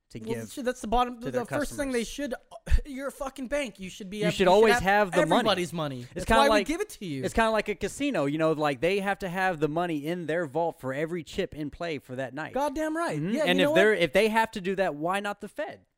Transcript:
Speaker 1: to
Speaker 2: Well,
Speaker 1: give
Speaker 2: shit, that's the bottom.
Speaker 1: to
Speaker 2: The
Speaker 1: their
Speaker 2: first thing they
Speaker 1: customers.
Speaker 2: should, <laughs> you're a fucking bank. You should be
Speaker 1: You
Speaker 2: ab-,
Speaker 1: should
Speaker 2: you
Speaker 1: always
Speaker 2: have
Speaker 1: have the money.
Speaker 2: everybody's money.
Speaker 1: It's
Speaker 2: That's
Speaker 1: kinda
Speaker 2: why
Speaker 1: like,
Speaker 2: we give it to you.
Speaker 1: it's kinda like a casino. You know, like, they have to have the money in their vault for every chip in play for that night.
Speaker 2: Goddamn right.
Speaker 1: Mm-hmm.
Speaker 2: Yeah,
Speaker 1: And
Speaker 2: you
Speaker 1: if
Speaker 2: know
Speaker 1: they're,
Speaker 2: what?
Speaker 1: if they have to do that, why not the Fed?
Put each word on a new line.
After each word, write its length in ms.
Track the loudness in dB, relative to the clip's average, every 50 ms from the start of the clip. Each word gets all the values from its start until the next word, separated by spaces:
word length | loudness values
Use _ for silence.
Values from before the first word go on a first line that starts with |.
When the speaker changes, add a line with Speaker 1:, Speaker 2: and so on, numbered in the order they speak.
| _ _
Speaker 1:
to 80 | -16 -12
Speaker 2:
Well, 140 | -8 -8 -6
Speaker 1:
give 180 | -6 -8 -10
Speaker 2:
shit, 140 | -10 -6 -4
that's 160 | -4 -4 -4
the 60 | -4
bottom. 320 | 0 2 2 2 0 -2 -10
Speaker 1:
to 60 | -8
Speaker 2:
The 60 | -4
Speaker 1:
their 140 | -4 -4 -4
Speaker 2:
first 300 | -2 -4 -4 -4 -4 -4
thing 160 | -6 -4 -2
they 80 | -2 -2 -4
Speaker 1:
customers. 40 |
Speaker 2:
should, 260 | -4 -6 -6 -6 -6 -6 -8 _ -18 -20 -8 0
<laughs> 200 | 4 4 4 4
you're 220 | 2 -8 -8 -8 -8
a 20 |
fucking 360 | -6 -8 -10 -10 -8 -8 -8
bank. 320 | -4 -2 -2 -4 -4 -8 -12
You 120 | -14 -14
should 180 | -12 -12 -14 -10
be 80 | -6
Speaker 1:
You 80 | -2 0
Speaker 2:
ab-, 80 | 0 2
Speaker 1:
should 140 | 4 6
Speaker 2:
you 40 | 6
Speaker 1:
always 220 | 8 8 8 8 6 4
Speaker 2:
have 20 | 4
Speaker 1:
have 280 | 4 6 4 4 4
the 60 | 4 2 4
money. 120 | 4 4 4
Speaker 2:
everybody's 300 | 4 4 2 0 -2 -4
money. 300 | -4 -4 -4 -4 -6 -8
Speaker 1:
It's 120 | -12 -12 -10
Speaker 2:
That's 100 | -6 0
Speaker 1:
kinda 160 | 4 4 6
Speaker 2:
why 60 | 6
Speaker 1:
like, 200 | 6 6 4 2
Speaker 2:
we 60 | 0 -2
give 80 | -4
it 80 | -4 -8
to 160 | -8 -10 -8
you. 180 | -6 -6 -4 -4
Speaker 1:
it's 100 | -2 2
kinda 160 | 2 2 2
like 180 | 2 0 0 -2
a 60 | -4
casino. 500 | -4 -6 -8 -4 -4 -2 -2 0 0 0
You 140 | 0 0 2
know, 140 | 2 2 2
like, 280 | 2 0 0 0 0
they 200 | 0 0 0 0
have 180 | 0 -2 -4 -4
to 100 | -4 -6
have 300 | -4 -2 0 0 0 0
the 80 | -2
money 400 | -2 0 0 -2 -2 -2 -4 -4
in 180 | -4 -4 -4 -4
their 220 | -4 -2 -2 -2
vault 320 | -2 -2 -2 -2 -2 -4 -6
for 140 | -6 -6 -4
every 280 | -4 -4 -4 -4 -6 -8
chip 300 | -8 -6 -6 -6 -6 -6
in 160 | -8 -8 -8
play 300 | -8 -8 -8 -6 -6 -8
for 160 | -8 -10 -8
that 180 | -8 -8 -6 -8
night. 200 | -10 -10 -6 -4
Speaker 2:
Goddamn 440 | -4 -2 -2 -2 -4 -4 -4 -4
right. 220 | -4 -4 -4 -4 -4
Speaker 1:
Mm-hmm. 160 | -2 -2 -2
Speaker 2:
Yeah, 80 | 0 2
Speaker 1:
And 140 | 2 2 4
Speaker 2:
you 60 | 4
Speaker 1:
if 40 | 4
Speaker 2:
know 60 | 4
Speaker 1:
they're, 160 | 6 6 6
Speaker 2:
what? 80 | 4 4
Speaker 1:
if 120 | 2 2 4
they 160 | 4 4 4
have 200 | 4 2 0 0
to 100 | -2 -6
do 120 | -4 -2 0
that, 180 | 0 0 0 -2
why 240 | -2 -2 -2 -2 -2
not 220 | -2 -4 -8 -8
the 60 | -12
Fed? 340 | -14 -10 -10 -10 -10 -10 -16 _ _ _